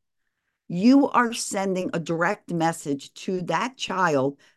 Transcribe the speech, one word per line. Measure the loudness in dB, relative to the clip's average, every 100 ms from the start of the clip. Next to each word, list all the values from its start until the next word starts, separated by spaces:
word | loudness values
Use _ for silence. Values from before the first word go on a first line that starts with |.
| _ _ _ _ _ _ -8
you | 2 6 6 6
are | 2 0
sending | -2 -6 -4 -2 -2 -4
a | -4
direct | -4 0 0 -2 -4
message | -2 0 -2 -4 -6 -8
to | -14 -6 -6
that | -2 -2 -2 -6
child | -6 0 2 2 0 -4 _